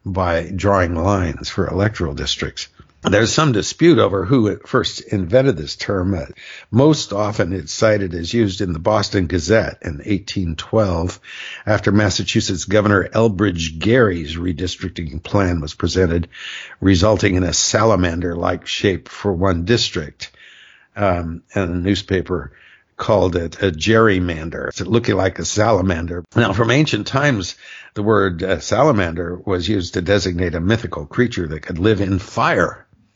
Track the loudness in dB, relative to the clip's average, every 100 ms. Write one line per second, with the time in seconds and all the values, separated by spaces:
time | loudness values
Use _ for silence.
0 | -8 -2 0 -2 -4 -2 2 2 2 0
1 | 0 2 0 -4 -8 -4 -2 0 0 0
2 | -4 -4 -6 -6 -8 -10 -14 _ -20 _
3 | 0 2 2 2 2 2 -2 2 4 6
4 | 4 2 2 2 2 0 -2 -2 0 -6
5 | -4 -4 2 4 4 0 -4 -8 -4 -2
6 | 0 -2 -4 -14 -20 -20 -2 4 4 4
7 | 0 -2 -2 -2 -2 -4 -8 0 4 4
8 | 0 -6 -2 0 0 0 -4 -2 0 2
9 | 2 0 0 0 2 2 2 -4 -8 -8
10 | -4 -4 -4 -6 -4 -6 -2 0 2 0
11 | -4 -6 -14 -18 -16 -10 -2 0 2 2
12 | 2 0 -2 -2 0 -4 0 2 4 4
13 | 2 2 2 2 0 0 -4 -2 2 4
14 | 4 2 -4 -6 -4 -4 -6 -6 -10 -8
15 | -10 -10 -2 0 2 0 -4 -4 -2 2
16 | 2 2 -4 -8 -14 -14 -16 -2 2 4
17 | 4 4 2 2 0 0 0 2 4 4
18 | 2 0 -4 -2 -2 -4 -6 -2 0 0
19 | -4 -6 -4 0 0 0 2 0 0 -4
20 | -8 -12 -18 _ -20 -20 -20 _ _ -2
21 | 0 0 -2 -8 -8 -4 -2 -2 0 -2
22 | 0 -2 -2 -4 -6 -16 -20 -20 _ -6
23 | 0 2 2 0 -4 -2 -2 -2 2 4
24 | 6 4 0 -4 -8 -8 -8 -8 -2 0
25 | 2 0 0 -2 -4 0 2 2 2 -2
26 | -4 -8 -4 0 2 2 2 2 2 0
27 | -2 0 0 0 -4 -10 -18 -20 -14 -4
28 | 2 4 2 0 -2 -2 0 4 4 4
29 | 0 -2 -6 -6 -4 -2 0 -2 -2 -4
30 | 0 0 0 -2 -2 -2 0 0 -2 -8
31 | -6 0 0 -2 -6 -8 -8 0 2 2
32 | 0 -2 -4 -2 0 0 -2 -4 _ _
33 | _